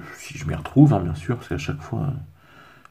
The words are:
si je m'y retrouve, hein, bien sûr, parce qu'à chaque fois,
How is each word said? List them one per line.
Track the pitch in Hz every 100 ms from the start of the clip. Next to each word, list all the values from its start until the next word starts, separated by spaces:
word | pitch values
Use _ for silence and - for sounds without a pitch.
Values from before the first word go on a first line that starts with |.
| - -
si | - -
je | 143
m'y | 82
retrouve, | - 135 147 104
hein, |
bien | 85
sûr, | 80 - 120
parce | -
qu'à | 90
chaque | - -
fois, | - 110 104 - - - _ - - - -